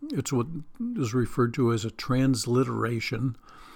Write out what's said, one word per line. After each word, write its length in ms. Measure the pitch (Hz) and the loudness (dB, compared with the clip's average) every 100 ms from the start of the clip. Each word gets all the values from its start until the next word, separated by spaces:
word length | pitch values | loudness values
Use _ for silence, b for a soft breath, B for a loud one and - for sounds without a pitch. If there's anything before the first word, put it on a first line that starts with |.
| 302 | -8
It's 200 | 226 - | -4 0
what 160 | 131 120 165 - - 233 233 | 0 0 -4 -10 -8 -6 -4
is 180 | 123 | -2
referred 400 | 123 113 - 120 | 0 0 2 0
to 180 | 117 120 | 2 2
as 120 | 113 | 2
a 60 | 107 | -2
transliteration. 1500 | - - 127 135 123 120 120 127 113 113 117 - 113 131 117 B B B | -6 0 2 4 2 2 2 2 0 -2 -2 -4 -2 -2 -4 B B B